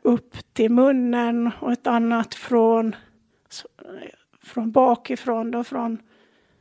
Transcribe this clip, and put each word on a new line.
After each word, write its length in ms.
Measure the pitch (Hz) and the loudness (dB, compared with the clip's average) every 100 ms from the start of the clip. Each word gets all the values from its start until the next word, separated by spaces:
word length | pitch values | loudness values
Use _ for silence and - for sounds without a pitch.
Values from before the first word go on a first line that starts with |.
upp 520 | - 240 - - - | 0 0 -2 -20 -8
till 180 | - 220 | 0 2
munnen 800 | 240 269 262 247 240 233 233 240 - | 4 4 4 0 0 0 0 -2 -2
och 120 | 277 | -4
ett 160 | 240 - | -2 0
annat 480 | 233 233 233 220 - | 2 2 0 -2 -8
från, 600 | - 240 226 226 226 - _ _ _ _ _ - - - - 117 - - _ _ | 0 2 4 4 0 -6 _ _ _ _ _ -20 -20 -20 -20 -18 -18 -20 _ _
från 280 | - 240 226 | -12 -6 -2
bakifrån 800 | 262 254 240 - 247 247 226 233 | 2 2 2 -4 -8 -4 -6 -4
då, 120 | 240 | -6
från 340 | 240 262 233 226 _ _ _ _ _ _ | -6 -6 -6 -8 _ _ _ _ _ _